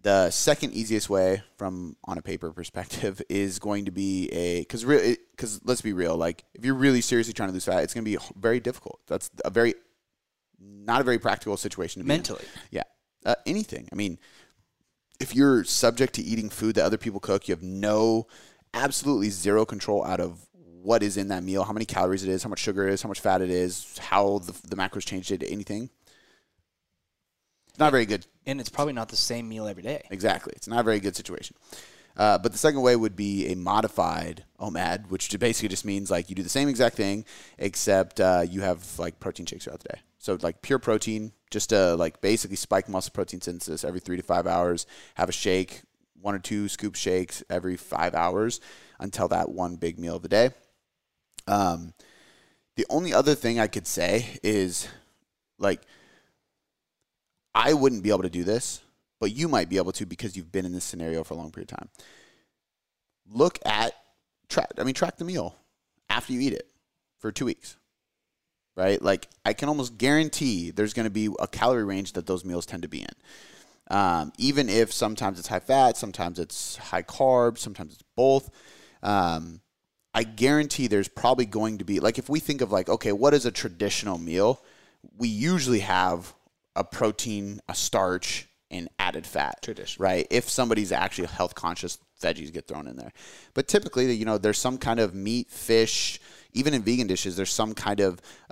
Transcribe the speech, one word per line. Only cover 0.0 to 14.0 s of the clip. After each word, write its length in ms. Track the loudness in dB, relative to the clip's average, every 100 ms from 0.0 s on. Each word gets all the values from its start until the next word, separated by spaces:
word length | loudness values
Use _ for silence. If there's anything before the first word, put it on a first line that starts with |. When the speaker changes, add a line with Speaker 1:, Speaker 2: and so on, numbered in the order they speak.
Speaker 1:
The 280 | 2 4 4
second 420 | 2 2 2 0
easiest 380 | -6 -2 -2 0
way 320 | 2 2 2 -4 _
from 380 | -8 -8 -12 -14
on 120 | -10 -10
a 60 |
paper 280 | -8 -8 -8
perspective 680 | -10 -12 -10 -10 -6 -6 -6
<laughs> 40 | -4
is 300 | -2 -2 -4
going 260 | -4 -4
to 60 | -4
be 380 | -4 -2 -2 -2
a, 320 | -2 -2 -2
'cause 200 | -4 -6
re-, 120 | 2 4
it, 240 | 4 0 -4 -12
'cause 240 | -10 -8
let's 180 | -2 -2
be 100 | 0
real, 240 | -2 0 0
like, 280 | -2 -4 _
if 100 | -6
you're 100 | -2
really 280 | 4 6 6
seriously 320 | 4 2 2
trying 160 | -2 -2
to 20 |
lose 140 | -2 0
fat, 160 | 0
it's 80 | 0
gonna 100 | -2
be 100 | -4
h-, 180 | -4 -6
very 260 | -2 0 2
difficult. 400 | 0 -6 -12 -18 _
That's 240 | -6 -6 -6
a 60 | 0
very, 240 | 4 4 2 _ _ _ _ _ _ _ _
not 440 | -20 -12 0 2
a 20 |
very 140 | 4 2
practical 380 | 2 0 -2 -4
situation 420 | -4 -6 -6 -6
to 60 | -2
be 60 |
in. 60 | -2
Speaker 2:
Mentally. 260 | -2 -8 -12 -18 -12
Speaker 1:
Yeah. 140 | -8 -10 _ _ _
Uh, 100 | -2 -2
anything. 440 | 0 -4 -4 -10 -10
I 20 |
mean, 240 | -4